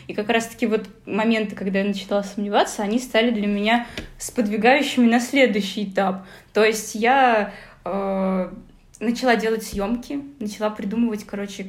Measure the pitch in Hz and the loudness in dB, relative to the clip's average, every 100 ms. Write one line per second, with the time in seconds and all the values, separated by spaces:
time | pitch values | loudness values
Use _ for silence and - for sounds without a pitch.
0 | - 185 208 233 226 - 226 214 - - | -10 -6 0 0 -2 -4 0 0 -4 -14
1 | - 196 226 226 202 - 196 196 202 196 | -6 -2 2 2 -2 -4 -2 0 0 -2
2 | - 202 196 - 202 220 359 - 202 233 | -2 -2 -2 -6 0 2 2 0 -2 -2
3 | - 226 240 214 208 202 208 240 240 - | 0 0 2 2 0 0 2 0 0 -10
4 | - - - - 208 214 226 285 285 - | -14 -12 -6 -2 -2 2 4 4 2 4
5 | 233 226 - 277 247 208 196 - 196 - | 4 4 2 4 4 4 -2 -4 -4 -2
6 | 190 190 - - - 208 214 214 - 214 | -2 -2 -10 -20 -4 2 2 2 -4 0
7 | 226 269 254 220 196 - - - 175 196 | 2 6 6 4 0 -6 -20 -14 -6 -4
8 | 196 196 190 190 180 - - - _ - | -2 -2 0 0 -2 -8 -18 -20 _ -6
9 | 214 240 254 226 220 220 - 202 202 240 | -4 0 2 2 2 -2 -4 -4 -2 -4
10 | - 285 - - 208 - 214 214 196 226 | -6 -8 -10 -10 -10 -4 -4 -4 -4 0
11 | 233 208 - 202 202 - | 0 -2 -8 -8 -8 -10